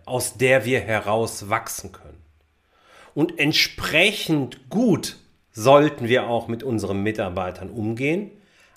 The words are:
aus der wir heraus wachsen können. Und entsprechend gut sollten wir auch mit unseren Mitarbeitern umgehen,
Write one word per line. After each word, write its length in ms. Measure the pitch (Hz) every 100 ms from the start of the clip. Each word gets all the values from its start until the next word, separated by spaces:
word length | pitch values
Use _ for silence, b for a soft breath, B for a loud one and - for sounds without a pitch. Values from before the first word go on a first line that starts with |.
aus 320 | - 127 110 107
der 300 | 127 131 117
wir 140 | 127
heraus 680 | 101 107 95 110 110 - 98
wachsen 420 | 113 - - 92
können. 320 | - 76 - _ _ _ _ b b b b b
Und 240 | - 156 -
entsprechend 1300 | 147 151 - - 180 151 202 208 - 151 123 - -
gut 480 | 180 247 135 - - _ _ _ -
sollten 480 | 113 143 151 - 117
wir 200 | 123 113
auch 220 | 117 -
mit 140 | 117
unseren 400 | 131 113 95 98
Mitarbeitern 680 | 101 110 98 90 90 90 95
umgehen, 600 | 113 107 113 139 175 - - b b b